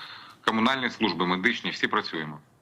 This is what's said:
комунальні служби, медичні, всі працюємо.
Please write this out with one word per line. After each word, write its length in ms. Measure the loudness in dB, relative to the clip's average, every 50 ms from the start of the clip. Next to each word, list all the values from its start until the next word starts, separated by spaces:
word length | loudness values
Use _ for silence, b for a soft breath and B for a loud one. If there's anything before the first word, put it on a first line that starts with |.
| B B B B B B B B -2
комунальні 440 | 0 2 4 4 4 4 2 0 -4
служби, 360 | 0 2 2 2 2 2 2
медичні, 440 | 2 2 2 2 0 0 0 -4 -4
всі 180 | -2 -2 -2 0
працюємо. 500 | 0 0 -2 -2 -6 -6 -6 -6 -10 -12 -16 _ _ _